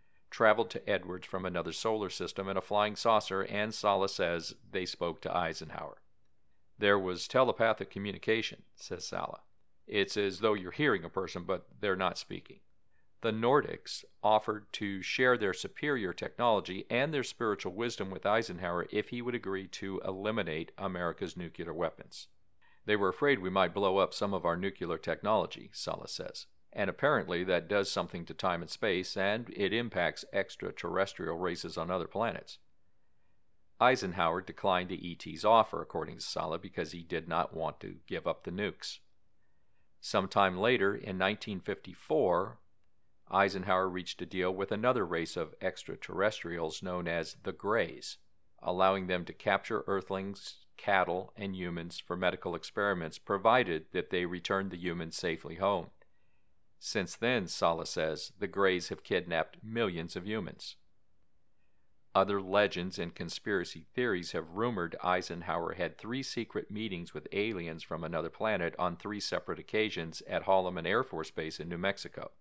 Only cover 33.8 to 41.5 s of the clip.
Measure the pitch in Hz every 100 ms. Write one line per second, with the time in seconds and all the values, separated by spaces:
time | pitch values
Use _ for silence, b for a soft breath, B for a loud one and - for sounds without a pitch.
33.8 | 123 131 95 90 85 90 92 - 101 90
34.8 | 90 92 87 82 - 78 107 113 107 82
35.8 | 80 82 78 - - - 80 85 95 -
36.8 | 82 87 82 82 82 85 - 80 78 -
37.8 | - 87 - 87 85 - - 92 101 -
38.8 | - - - - - - - - - -
39.8 | - - - 107 95 104 95 90 113 127
40.8 | 98 107 - 92 95 104 -